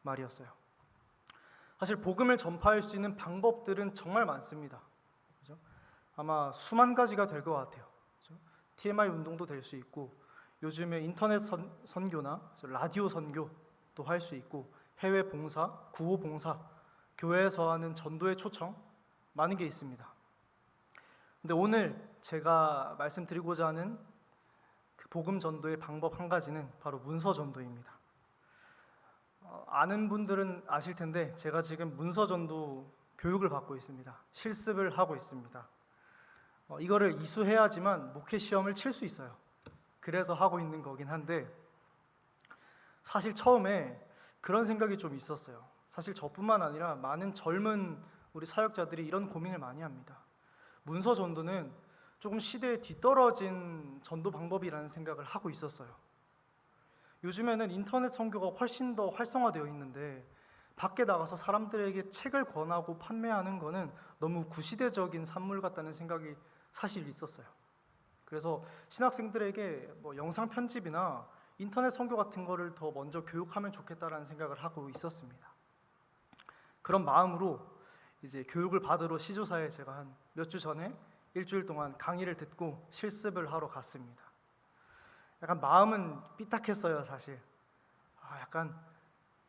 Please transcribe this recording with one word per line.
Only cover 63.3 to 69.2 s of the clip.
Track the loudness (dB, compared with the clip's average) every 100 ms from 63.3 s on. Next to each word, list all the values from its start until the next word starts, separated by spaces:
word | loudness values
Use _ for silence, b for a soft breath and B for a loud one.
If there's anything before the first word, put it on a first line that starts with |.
| 0 0 -4
거는 | -4 -4 -6 B B B
너무 | -2 0 -4
구시대적인 | -6 -8 0 0 2 0 -2
산물 | -6 -6 -4 -2
같다는 | -2 -4 -8
생각이 | -8 -6 -4 -6 -12 b b b
사실 | -8 -6 -4 -8
있었어요. | -10 -12 -12 -20 _ _ _ _ _ _ _ -10
그래서 | -4 -2 -4 B B B
신학생들에게 | 2 2 2